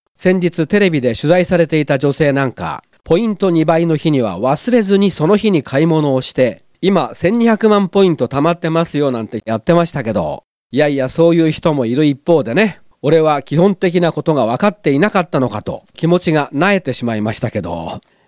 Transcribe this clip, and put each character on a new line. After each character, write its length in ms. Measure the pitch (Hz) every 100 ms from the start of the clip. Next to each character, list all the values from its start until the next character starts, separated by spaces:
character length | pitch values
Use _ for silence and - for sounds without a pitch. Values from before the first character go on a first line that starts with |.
| _ -
先 240 | 185 185
日 260 | 175 - 156
テ 140 | 208
レ 100 | 196
ビ 120 | 156
で 120 | 123
取 140 | 113 147
材 160 | 180
さ 140 | - 180
れ 100 | 160
て 140 | 156
い 40 | 147
た 120 | 139
女 160 | 143
性 180 | 139 147
な 140 | 139 135
ん 80 |
か、 320 | - 87 - - _
ポ 140 | - 170
イ 80 | 226
ン 100 | 196
ト 140 | 190
二 160 | 170 156
倍 220 | 165 170
の 80 | 156
日 160 | 165
に 100 | 143
は 160 | 110 90
忘 320 | 123 147 -
れ 140 | 240
ず 160 | 196 196
に 100 | 202
そ 160 | - 160
の 100 | 208
日 140 | 220
に 140 | 175
買 200 | - 135
い 20 | 165
物 260 | 156 147
を 80 | 131
し 120 | -
て、 300 | - 123 87 _ _
今 320 | 180 190 120 113
千 240 | 175 233
二 80 | 233
百 200 | 214 220
万 220 | 208 190
ポ 140 | 196
イ 60 | 190
ン 60 | 156
ト 120 | 120
貯 140 | 135
ま 100 | 160
っ 80 | 170
て 100 | 165
ま 160 | 165 165
す 140 | 143
よ 100 | 143
な 140 | 123
ん 40 | 107
て 140 | 110
や 140 | 110 110
っ 40 |
て 120 | -
ま 140 | 170 170
し 40 |
た 120 | 151
け 100 | 117
ど、 300 | 98 76 - - _ _
い 80 | 123
や 100 | 151
い 80 | 139
や、 140 | 127
そ 200 | - 170
う 60 | 170
い 60 |
う 80 | 160
人 240 | 151 170
も 140 | 147 117
い 80 | 123
る 100 | 151
一 180 | 135
方 200 | - 165
で 100 | 113
ね、 260 | 139 214 - - _
俺 180 | 135 160
は 220 | 156 143
基 160 | - 143
本 160 | 196
的 280 | 185 190 175
な 100 | 170
こ 100 | 151
と 140 | 143 151
が 100 | 110
分 120 | 127
か 80 | 202
っ 120 | -
て 120 | 156
い 80 | 139
な 100 | 208
か 120 | 196
っ 80 | 175
た 80 | 151
の 100 | 123
か 140 | 104
と 200 | - 131 _ -
気 100 | 165
持 140 | 175
ち 120 | 180
が 200 | 156 143
萎 220 | 143 185 196
え 60 |
て 120 | 143
し 100 | 123
ま 120 | 120 110
い 60 |
ま 120 | 107
し 60 | -
た 100 | 113
け 120 | 107
ど、 400 | 85 82 82 - - _